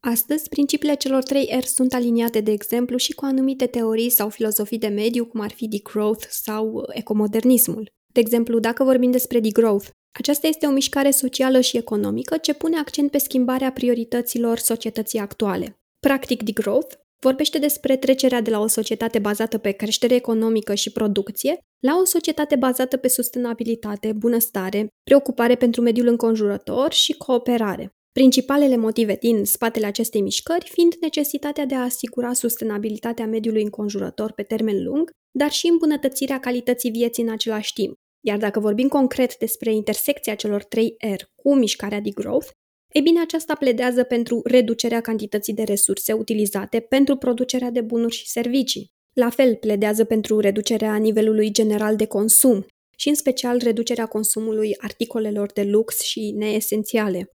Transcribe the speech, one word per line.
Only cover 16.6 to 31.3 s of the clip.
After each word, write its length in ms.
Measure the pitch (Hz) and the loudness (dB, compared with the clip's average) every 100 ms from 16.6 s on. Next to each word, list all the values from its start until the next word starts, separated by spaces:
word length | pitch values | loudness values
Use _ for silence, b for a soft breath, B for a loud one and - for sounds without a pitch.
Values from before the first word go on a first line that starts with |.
| 202 233 - - _ _ | 0 0 -2 -12 _ _
vorbește 360 | 254 262 302 311 | 0 2 -2 0
despre 400 | 285 - - 262 | 0 0 0 2
trecerea 440 | 269 269 262 247 | 4 4 4 2
de 80 | 226 | 0
la 100 | 220 | 0
o 80 | 214 | 0
societate 520 | - 214 220 226 226 | -2 -2 -4 -2 0
bazată 380 | 202 208 226 220 | -2 -2 -2 -2
pe 140 | 202 | -2
creștere 440 | 196 214 214 240 247 | -2 -4 0 4 2
economică 580 | 247 220 220 226 208 | 2 0 2 0 0
și 180 | 202 - | -4 -4
producție 680 | - 214 202 196 - 262 330 _ _ | -2 0 0 -4 -4 -2 -2 _ _
la 180 | 254 339 | 0 2
o 40 | 370 | 2
societate 500 | 339 330 311 294 269 | 2 0 -2 0 2
bazată 420 | 254 247 254 262 | 2 0 0 0
pe 100 | 262 | 0
sustenabilitate, 1040 | 254 240 247 240 226 226 226 214 208 220 | 0 -2 -4 -4 -4 -4 -4 -6 -6 -4
bunăstare, 720 | 214 226 233 226 202 185 202 214 _ | -2 0 0 0 -4 -2 -2 -4 _
preocupare 520 | - 277 277 - 240 247 | 6 6 6 0 2 4
pentru 260 | 247 233 | 2 2
mediul 260 | 233 233 240 | 2 2 2
înconjurător 840 | 233 233 220 208 202 - - 294 | 2 2 2 0 -2 -4 -2 0
și 200 | 320 302 | 2 0
cooperare. 800 | - - 247 247 240 214 185 196 _ _ | -2 0 0 2 0 0 -4 -10 _ _
Principalele 640 | - 262 262 254 285 285 247 | 6 6 6 2 2 4 4
motive 420 | 220 220 220 190 | 2 0 0 0
din 260 | 226 226 202 | 2 0 0
spatele 400 | - 226 226 208 | -2 -2 0 -2
acestei 360 | 202 226 214 | -2 -2 0
mișcări 480 | 196 - - 339 - | -2 -4 -2 -4 -2
fiind 240 | - 339 339 | 2 2 2
necesitatea 640 | 330 302 294 | -4 -2 -4